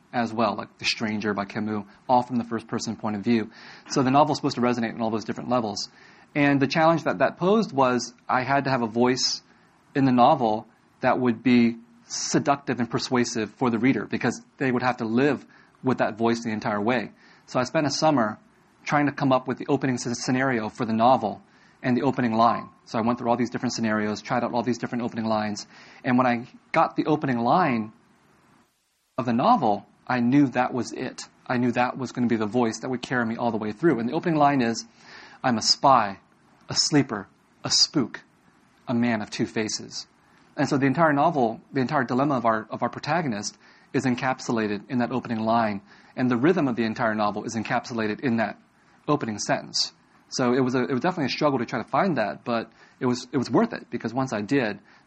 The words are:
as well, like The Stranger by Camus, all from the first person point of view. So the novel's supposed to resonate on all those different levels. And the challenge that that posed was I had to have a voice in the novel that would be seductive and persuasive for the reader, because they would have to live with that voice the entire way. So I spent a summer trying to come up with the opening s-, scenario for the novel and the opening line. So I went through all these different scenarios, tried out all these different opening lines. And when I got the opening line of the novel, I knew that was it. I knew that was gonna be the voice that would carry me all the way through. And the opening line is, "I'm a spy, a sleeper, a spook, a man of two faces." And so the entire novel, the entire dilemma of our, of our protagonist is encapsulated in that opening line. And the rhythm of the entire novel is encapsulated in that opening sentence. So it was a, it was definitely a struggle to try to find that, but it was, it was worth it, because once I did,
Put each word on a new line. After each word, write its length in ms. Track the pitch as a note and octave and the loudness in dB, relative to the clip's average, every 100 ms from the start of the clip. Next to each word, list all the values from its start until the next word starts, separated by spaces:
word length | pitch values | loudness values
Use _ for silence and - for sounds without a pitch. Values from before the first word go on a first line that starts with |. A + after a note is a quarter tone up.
| - | -8
as 200 | B2+ A2+ | -4 -2
well, 240 | A2 A2 G2+ | 0 0 -2
like 220 | A2 - | -10 -8
The 60 | |
Stranger 480 | A2+ - A2+ G#2+ G#2 | -6 -4 -4 -2 -2
by 120 | G2+ | -2
Camus, 400 | G2 A#2 G#2+ G#2+ G2 - - | -4 -6 -4 -4 -8 -10 2
all 140 | B2 | 2
from 140 | A#2+ B2 | 2 -2
the 80 | |
first 220 | A2+ A2+ - | -2 -6 -4
person 300 | A#2 A#2 G#2 | -6 -6 -6
point 180 | A2+ | -6
of 80 | G#2 | -4
view. 280 | G#2+ A#2 G#2 - - - - | 2 0 0 -10 -20 -20 -4
So 140 | D3 | 0
the 80 | B2+ | 4
novel's 280 | C#3+ D3+ C#3 | 4 4 2
supposed 180 | D3 C3 | -2 0
to 40 | |
resonate 320 | B2 A#2+ A2+ | 0 2 -2
on 60 | G#2 | -2
all 100 | A2+ | -4
those 140 | A2 | -4
different 240 | G2 - C3+ | -6 -8 -2
levels. 400 | B2 A2 G#2 - - - - - | -2 -2 -6 -10 -14 -20 -20 -8
And 260 | D3+ C#3+ C#3 | 0 2 4
the 60 | C3+ | 2
challenge 380 | E3+ D#3+ D#3+ | 4 4 4
that 140 | C#3 F#2 | 0 0
that 200 | - - | 0 0
posed 320 | F3+ A3 G3+ | 2 2 0
was 420 | C3+ B2+ B2 - - - | 0 2 2 -4 -12 -4
I 140 | B2+ | -2
had 220 | B2 C#3 | 0 0
to 60 | C3+ | 2
have 120 | C3 | 0
a 60 | A#2 | 0
voice 540 | A#2 B2 B2+ - - _ _ _ _ _ | 2 2 2 -2 -4 _ _ _ _ _
in 120 | C#3+ C3+ | 0 2
the 60 | |
novel 540 | B2 B2 D3+ A2+ G#2+ - _ _ - | 6 6 6 2 -2 -6 _ _ -4
that 180 | C3 A2+ | 0 2
would 220 | B2 A2+ | 2 2
be 340 | B2+ B2 A#2 A#2 - _ - | 4 6 4 0 -14 _ -14
seductive 720 | - - D3+ D3+ C#3 - A#2+ | -10 -2 0 0 -2 -2 -4
and 100 | A#2 | -2
persuasive 600 | A#2 - B2+ A#2 A#2 G#2 | -4 -2 0 0 -2 -6
for 200 | - B2+ | -2 0
the 80 | A#2 | 2
reader, 280 | B2+ A2+ G2 | 2 2 -2
because 360 | A2+ B2 - - - | -2 -2 -4 -10 -4
they 140 | C3+ | -2
would 100 | B2 | 0
have 140 | B2+ A#2+ | 0 -2
to 80 | |
live 420 | A2+ A#2 D3 B2+ - - _ _ | -2 2 2 0 -6 -20 _ _
with 140 | C3 B2 | -2 0
that 200 | A2+ G2+ | 0 0
voice 240 | A#2 A#2 | 0 0
the 80 | A#2 | -2
entire 300 | G#2+ A#2+ G#2 | -4 -2 0
way. 320 | G#2 B2+ G2+ - - - - | 0 0 -2 -12 -20 -20 -6
So 140 | B2+ | -4
I 40 | |
spent 220 | B2 D#3+ D3 | -2 0 -2
a 40 | |
summer 480 | - D#3 C#3 G#2+ G#2+ _ _ _ _ | 2 2 2 0 -4 _ _ _ _
trying 220 | - D3 C#3+ | -2 0 0
to 60 | |
come 180 | C#3 C#3 | 0 0
up 160 | C3 C3 | 0 0
with 120 | A#2+ | -6
the 80 | - | -2
opening 260 | C#3+ C3+ | -2 0
s-, 300 | A#2+ B2+ A#2+ | -4 -4 -6
scenario 440 | - B2+ C3+ A#2+ G#2+ | -2 0 0 0 -4
for 160 | - | -6
the 80 | A2+ | -2
novel 500 | A2 A#2 C3 G#2 G2+ - _ _ _ | 2 4 4 2 -6 -16 _ _ _
and 140 | C3+ A#2+ | 0 0
the 60 | |
opening 320 | C3+ C3 B2 | 0 0 0
line. 340 | A2 A#2 G2+ - _ | 4 4 2 -6 _
So 140 | - A#2+ | -6 -2
I 40 | |
went 160 | A2+ B2 | 0 0
through 120 | A#2+ | 0
all 60 | A#2+ | 0
these 140 | A#2 | 0
different 220 | - B2 | -2 -6
scenarios, 480 | A#2 A2+ G#2+ G#2 G#2 | -2 -2 0 -2 -4
tried 240 | - B2 | -4 -2
out 80 | A#2 | -2
all 100 | A#2+ | -2
these 140 | A#2 A#2 | -2 -4
different 260 | B2 B2 | -4 -4
opening 200 | A#2 A#2 | -6 -4
lines. 420 | A2 A2 G#2+ G#2 - - - - | -2 0 -2 -6 -12 -18 -20 -8
And 140 | C3+ B2 | 0 2
when 80 | B2 | 2
I 200 | A#2+ B2+ - _ | 0 -4 -18 _
got 240 | D#3+ E3 - | 0 0 0
the 100 | - | 0
opening 320 | D3 D3+ A#2+ | 0 0 0
line 540 | A#2+ E3+ E3 A#2 G#2+ - _ _ _ _ _ _ _ _ _ _ _ - | 2 2 2 0 -4 -12 _ _ _ _ _ _ _ _ _ _ _ -6
of 80 | |
the 80 | A#2+ | -2
novel, 540 | A#2 F3+ A#3+ A#2+ G2+ - _ - | 2 4 4 2 -2 -4 _ -4
I 140 | B2+ | 0
knew 280 | A#2+ C#3+ C#3 | 4 4 4
that 260 | B2 B2 | 2 -2
was 180 | B2+ A2+ | -2 -6
it. 300 | - C3 - - _ - | -6 -10 -10 -18 _ -4
I 100 | B2+ | 0
knew 160 | B2 | 0
that 240 | A#2+ B2 C3+ | 2 0 -2
was 160 | B2 | -8
gonna 140 | - A#2+ | -2 0
be 100 | A2+ | 0
the 100 | G#2+ | 0
voice 340 | A#2+ A2+ G#2+ | 0 0 -2
that 100 | C3 | -6
would 100 | B2 | -6
carry 220 | - B2+ | -4 -2
me 120 | A2+ A#2 | -2 -2
all 140 | A#2+ | -2
the 60 | A2 | -2
way 160 | G#2+ | -4
through. 260 | G#2 E3 A#2 | 0 2 2
And 100 | A#2 | 0
the 40 | |
opening 260 | D#3 E3+ D#3 | -2 0 4
line 220 | C#3+ C#3+ | 4 4
is, 240 | A#2 A2+ - _ - - - - | 2 0 -8 _ -20 -20 -20 -4
"I'm 140 | C3+ A2+ | -2 0
a 60 | |
spy, 560 | - - C#3+ B2+ G2+ G2 _ _ _ _ - | 0 4 6 6 4 -6 _ _ _ _ -6
a 60 | |
sleeper, 540 | B2+ - D3 - G#2 F#2+ _ _ _ | -2 2 2 2 -2 -6 _ _ _
a 60 | C3+ | -2
spook, 500 | - - D#3+ G#2+ - - _ _ _ _ _ - | 0 2 0 -2 -4 -20 _ _ _ _ _ -2
a 60 | |
man 300 | A#2 A#2+ A2+ | 0 2 0
of 80 | G2+ | -4
two 160 | - A2+ | -4 -4
faces." 600 | A#2+ G#2+ - A2+ - - _ _ _ _ - | -2 -4 -4 -8 -14 -16 _ _ _ _ -2
And 120 | C#3 | 0
so 80 | D3 | 2
the 100 | C3+ | 2
entire 280 | C3+ D#3+ | 4 4
novel, 480 | C#3+ D#3+ D#3 A2+ A2+ - | 4 2 2 0 -2 -6
the 80 | C#3 | -4
entire 240 | B2 D3+ | 0 0
dilemma 320 | A#2+ B2 D3 C3 | 0 0 0 0
of 80 | |
our, 220 | A2+ A2 G#2 | 0 0 -2
of 120 | - | -6
our 80 | A#2+ | -6
protagonist 680 | A#2+ - E3 D#3 G#2 G#2 - - - _ | -6 -4 -2 -2 -6 -8 -12 -20 -20 _
is 100 | C#3 | -2
encapsulated 800 | B2+ A#2+ C3+ B2+ - A#2 G#2+ G2+ - | 0 0 -2 -4 -2 -2 0 -4 -4
in 80 | B2+ | -2
that 140 | A#2+ | -2
opening 280 | B2+ A2+ A2+ | -4 -4 -4
line. 400 | A2 A#2 A2 G2 - - - - | 0 2 0 -4 -10 -20 -16 -2
And 140 | B2+ | 0
the 60 | A#2+ | 2
rhythm 320 | D3 - C#3 | 2 2 0
of 80 | A#2 | -2
the 80 | |
entire 300 | A2+ G#2+ A2+ | -2 0 -2
novel 300 | G#2+ G#2 G#2 | 0 -2 -4
is 120 | A#2 A2 | -6 -6
encapsulated 640 | G#2 B2+ - A#2 G#2+ G#2 | -2 -4 -4 -4 -4 -2
in 160 | C3 A2+ | -2 0
that 220 | G#2 - _ _ _ _ - | -2 -6 _ _ _ _ -2
opening 300 | D3 A#2 G#2 | -2 -2 -6
sentence. 540 | - C3+ - - - _ _ _ - | -2 -4 -2 -6 -6 _ _ _ -10
So 240 | - B2 | -2 0
it 80 | B2 | 2
was 140 | C3 B2+ | 2 0
a, 60 | |
it 100 | B2 | 0
was 80 | C3 | 0
definitely 260 | E3+ F3+ B2 | -2 -2 -4
a 40 | |
struggle 280 | - D3+ C3+ | 0 0 0
to 80 | A#2 | -4
try 160 | B2 | -6
to 60 | G#2+ | -2
find 280 | C#3 F#3+ C3+ | 0 0 0
that, 280 | G2+ C#2 | -2 -4
but 260 | - A#2 - _ - - | -4 -4 -6 _ -20 -4
it 60 | B2+ | -2
was, 200 | B2 - | -2 -2
it 40 | C#3 | -4
was 140 | A#2 | 0
worth 220 | C#3+ A#3 | 0 0
it, 180 | - - | -4 -10
because 240 | A#2+ A#2 | -8 -6
once 180 | A#2+ C3 | -4 -4
I 100 | G#2+ | -4
did, 360 | G#2 C#3+ A2 G2+ _ - | 0 0 0 -6 _ -20